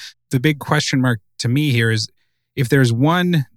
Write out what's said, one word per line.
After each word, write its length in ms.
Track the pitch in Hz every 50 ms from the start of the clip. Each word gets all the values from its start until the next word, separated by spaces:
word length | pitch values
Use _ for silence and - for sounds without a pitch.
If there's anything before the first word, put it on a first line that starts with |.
| - - - _ _ -
The 100 | - 131
big 180 | 123 156 151 143
question 420 | - - 156 147 - - - 135
mark 200 | 127 127 120 110 _ _ _ -
to 100 | - 117
me 220 | 120 143 151 151
here 200 | 123 117 117 113
is 180 | 113 107 107 - _ _ _ _ _ _ _ _ -
if 120 | - 143 117
there's 240 | 147 139 131 120 117
one 540 | 117 135 151 170 180 180 180 175 156 131 - _